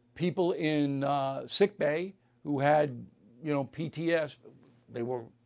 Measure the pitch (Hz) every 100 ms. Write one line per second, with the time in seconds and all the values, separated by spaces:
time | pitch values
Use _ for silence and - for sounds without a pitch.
0 | _ - 175 160 175 - 156 151 143 139
1 | 139 143 135 135 120 - 202 - 147 156
2 | 185 - _ _ 151 139 143 151 151 120
3 | - _ _ 117 151 143 131 - 156 -
4 | 165 170 147 - - 131 - _ - 117
5 | 117 123 113 _